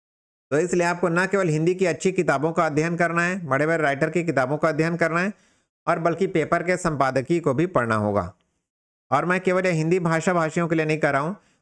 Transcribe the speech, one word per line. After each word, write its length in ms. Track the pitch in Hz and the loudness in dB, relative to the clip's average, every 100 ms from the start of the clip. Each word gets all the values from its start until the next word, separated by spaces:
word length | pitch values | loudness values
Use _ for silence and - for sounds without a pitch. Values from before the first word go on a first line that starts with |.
| _ _ _ _ - | _ _ _ _ -4
तो 80 | 143 | -2
इसलिए 280 | 175 175 170 | 0 0 0
आपको 220 | 175 185 | 0 0
न 180 | 170 185 | 0 0
केवल 220 | 196 180 | 0 0
हिंदी 260 | 156 165 | 0 0
की 120 | 185 180 | 2 0
अच्छी 260 | 156 190 | 0 -2
किताबों 400 | 185 156 139 156 | 0 0 0 0
का 140 | 165 160 | 0 0
अध्ययन 300 | 147 165 170 | 0 0 0
करना 260 | 170 170 | 0 0
है, 240 | 175 185 165 | -2 -2 -2
बड़े-बड़े 360 | 135 156 165 | 0 0 0
राइटर 280 | 151 139 156 | 0 0 -2
की 140 | 175 | -2
किताबों 340 | 165 139 127 147 | 0 0 0 0
का 100 | 165 | 0
अध्ययन 280 | 147 160 170 | 0 0 0
करना 240 | 165 165 | 0 0
है, 120 | 190 - _ _ _ _ - | -4 -6 _ _ _ _ -2
और 120 | 170 | 0
बल्कि 280 | 170 160 190 | 0 0 0
पेपर 360 | 180 143 170 | 0 0 0
के 140 | 165 180 | 0 -2
संपादकीय 640 | 170 147 135 127 127 170 | 0 0 0 0 0 0
को 140 | 151 | 0
भी 120 | 131 170 | 0 0
पढ़ना 280 | 135 120 | 0 0
होगा। 400 | 110 104 101 90 - _ _ _ _ _ _ - | 0 0 0 -2 -8 _ _ _ _ _ _ -2
और 140 | 135 | -2
मैं 160 | 160 180 | 0 0
केवल 260 | 185 180 185 | 0 0 2
ये 60 | |
हिंदी 260 | 165 160 185 | 0 2 2
भाषा 340 | 170 160 175 | 2 0 0
भाषियों 360 | 180 156 175 165 | 0 0 0 0
के 60 | |
लिए 120 | 165 156 | 0 0
नहीं 120 | 156 | 0
कर 140 | 151 | 0
रहा 80 | 139 | 0
हूँ, 160 | 151 202 _ _ | -2 -6 _ _